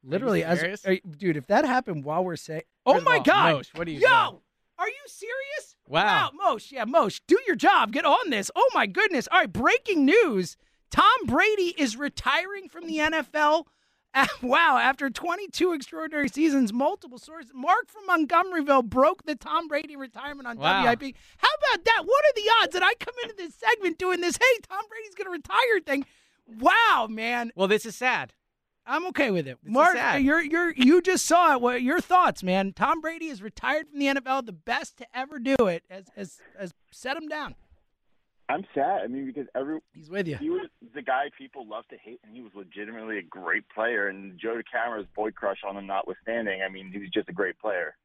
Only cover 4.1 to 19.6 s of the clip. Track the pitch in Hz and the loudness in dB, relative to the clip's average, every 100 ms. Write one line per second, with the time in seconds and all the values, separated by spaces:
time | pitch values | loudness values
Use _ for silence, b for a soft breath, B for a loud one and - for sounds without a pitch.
4.1 | 480 330 190 _ _ _ - 392 508 571 | 6 4 -4 _ _ _ -6 -6 -6 -18
5.1 | - 427 508 554 587 - _ _ 147 - | -16 -10 -8 -8 -10 -12 _ _ 0 2
6.1 | - 330 285 381 233 - 262 220 320 226 | 2 0 -2 -2 -2 -8 -10 0 2 2
7.1 | - - 392 523 277 320 370 220 254 339 | -2 2 2 2 2 4 4 4 0 4
8.1 | 330 440 226 196 - 508 311 214 185 427 | 2 2 -4 -4 4 4 4 0 2 2
9.1 | 311 - 349 294 180 277 403 - 349 269 | 0 2 2 2 0 2 2 2 2 6
10.1 | 403 392 202 175 - _ _ _ - 381 | 6 4 2 -4 -8 _ _ _ 4 6
11.1 | 494 320 262 403 427 349 349 277 220 285 | 4 2 2 2 2 -2 0 -4 -2 -8
12.1 | - 247 294 370 403 381 339 330 311 302 | -6 -2 -2 -2 -10 -14 -16 -8 -2 0
13.1 | 320 285 302 294 311 - _ _ _ _ | -2 -4 0 2 2 -2 _ _ _ _
14.1 | 262 277 - 247 277 330 254 247 269 277 | 0 0 0 0 4 4 4 2 0 -4
15.1 | - 339 349 392 - 359 320 254 330 320 | -6 -6 -6 -6 -2 0 0 -8 -10 -6
16.1 | 302 269 262 320 277 233 226 285 403 302 | -4 -4 0 2 4 2 0 -2 -2 -12
17.1 | 240 - 320 240 269 285 403 403 440 392 | -20 -20 -20 -20 -8 2 2 2 -12 0
18.1 | 349 294 339 381 349 285 269 233 240 285 | 2 4 2 2 -2 4 4 4 4 4
19.1 | 370 - 294 302 311 | 2 -6 -8 -4 -4